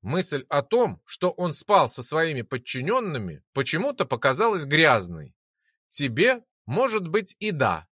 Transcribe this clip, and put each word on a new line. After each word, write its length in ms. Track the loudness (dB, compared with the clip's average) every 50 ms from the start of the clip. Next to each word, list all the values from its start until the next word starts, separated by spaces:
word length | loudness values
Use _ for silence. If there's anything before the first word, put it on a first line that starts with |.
| -6
Мысль 420 | -4 -4 -2 -2 -2 -4 -6 -4 _
о 140 | -2 -2 0
том, 380 | _ 2 2 2 2 -2 -8 _
что 240 | _ -8 -2 -2 -2
он 240 | -2 -2 -4 -4 -4
спал 340 | -6 -2 4 4 6 6 4
со 140 | 0 -6 -6
своими 400 | -2 0 0 0 0 0 -4 -6
подчинёнными, 1000 | _ -6 -8 -6 -6 -8 -6 -2 0 -2 -2 -2 -2 -6 -6 -6 -8 -10 -12 _ _ _
почему-то 500 | -4 -2 -2 -2 -2 -2 -2 -2 -2 -2
показалась 640 | -2 -2 0 0 0 2 4 2 2 2 0 -2
грязной. 680 | 0 4 4 6 6 6 4 2 -4 -10 -12 -14 -16 _ _ _ _ _ _ _ _ _ _ _ _
Тебе, 540 | -8 -4 -4 -4 0 2 4 4 4 0 _ _ _ _ _
может 420 | -4 -2 0 0 0 0 -2 -4 0
быть, 260 | -2 -2 -2 -2 -12 _
и 120 | -6 -4
да. 380 | -2 0 0 0 0 -2 -6 _ _